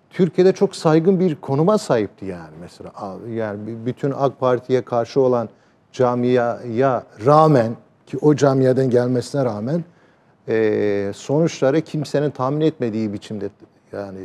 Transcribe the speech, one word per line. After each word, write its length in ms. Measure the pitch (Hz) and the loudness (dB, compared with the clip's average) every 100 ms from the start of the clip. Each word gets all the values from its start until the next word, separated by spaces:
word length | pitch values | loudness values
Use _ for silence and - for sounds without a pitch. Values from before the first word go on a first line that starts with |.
| _ | _
Türkiye'de 420 | - 185 - 185 | -2 0 4 2
çok 240 | 185 - - | 4 -2 0
saygın 440 | 165 160 170 185 | 2 4 4 2
bir 140 | 185 | 0
konuma 440 | 143 - 139 170 214 | -2 -2 2 2 2
sahipti 480 | - 123 98 - 95 | 0 0 0 -6 -10
yani 280 | 87 80 78 | -10 -14 -18
mesela. 300 | 87 - 92 - | -20 -18 -18 -14
A-, 320 | 101 92 110 | -12 -12 -8
yani 360 | 113 107 104 107 | -6 -6 -6 -10
b-, 200 | 113 117 | -8 -8
bütün 240 | 123 143 127 | -4 -4 0
ak 220 | 135 - | -2 0
Parti'ye 420 | 127 123 - 127 | 0 0 0 -2
karşı 380 | - 120 117 139 | 0 -2 0 2
olan 280 | 127 123 110 - _ _ _ | 2 2 -2 -12 _ _ _
camiaya 1080 | - 127 123 123 123 120 104 123 113 135 117 - - 113 | -2 0 2 2 2 0 -4 -6 0 0 0 -6 -2 4
rağmen 460 | 151 156 139 113 117 _ _ _ | 6 6 4 2 -4 _ _ _
ki 120 | 135 | 0
o 140 | 151 | 2
camiadan 560 | 143 139 135 131 127 131 | 4 2 4 2 2 2
gelmesine 540 | 120 123 123 117 143 | 2 2 -2 -4 -4
rağmen, 400 | 123 104 117 170 165 _ _ _ _ _ - | -2 -4 -4 -6 -6 _ _ _ _ _ -4
e, 640 | 110 110 107 104 101 98 | 0 0 0 0 -2 -4
sonuçları 640 | 98 - 143 165 - 135 156 | -8 -2 0 0 0 0 0
kimsenin 500 | - 156 139 143 147 | -2 -8 -4 -2 -2
tahmin 300 | 135 127 151 | -2 -4 0
etmediği 520 | 156 156 117 107 107 | -2 -2 -6 -4 -6
biçimde 360 | 101 - 107 98 - - _ _ | -8 -10 -10 -10 -12 -20 _ _
yani 260 | 101 98 95 | -12 -12 -14